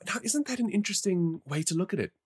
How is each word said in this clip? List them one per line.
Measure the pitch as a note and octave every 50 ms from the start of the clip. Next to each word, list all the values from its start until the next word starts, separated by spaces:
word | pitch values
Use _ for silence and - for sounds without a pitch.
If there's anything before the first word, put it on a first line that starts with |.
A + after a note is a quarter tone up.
| -
now | - - A#3+
isn't | - A#3 - D4 C#4+
that | - B3+ B3
an | A#3 G3+
interesting | - G#3 G3+ - G3 - - G3+ F#3 F3 E3+ E3 D#3+ - -
way | C3 C#3+ D3+ D#3+
to | - D#3+
look | E3 F#3 - G3+
at | D#3
it? | G2 - - _ _